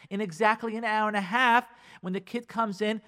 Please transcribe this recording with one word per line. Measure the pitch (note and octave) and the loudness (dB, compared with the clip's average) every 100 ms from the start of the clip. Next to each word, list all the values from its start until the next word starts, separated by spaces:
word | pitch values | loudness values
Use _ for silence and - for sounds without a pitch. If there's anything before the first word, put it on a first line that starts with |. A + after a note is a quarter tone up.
| - | -10
in | G3 | -6
exactly | G#3 D#3 A3 A3 A3+ A3 | -6 0 2 2 -2 -4
an | |
hour | A#3 G#3+ G#3+ | -2 0 0
and | G#3 | -2
a | |
half | F#3 A#3 B3+ A#3 B3 - - - | 0 2 4 4 2 -8 -20 -12
when | F3+ | -6
the | F#3+ | -6
kid | F#3+ A#3+ A#3+ | -6 -8 -6
comes | A3 A3+ F#3 | -4 -4 -2
in | G#3+ A3 | -2 -2